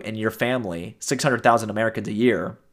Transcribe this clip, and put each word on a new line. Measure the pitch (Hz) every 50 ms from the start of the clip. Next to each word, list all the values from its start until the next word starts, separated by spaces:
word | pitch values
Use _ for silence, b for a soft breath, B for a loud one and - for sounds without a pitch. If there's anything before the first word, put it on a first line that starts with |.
| -
and | 110 110
your | 110 107 113
family, | 110 - 127 120 127 127 113 95 85 85 87 107 104 _
six | - - 139 127 -
hundred | 147 123 113
thousand | - 131 117 113 110 107
Americans | 104 107 113 113 - 113 101
a | 110 107
year, | 104 120 123 107 85 87 90 - - _ _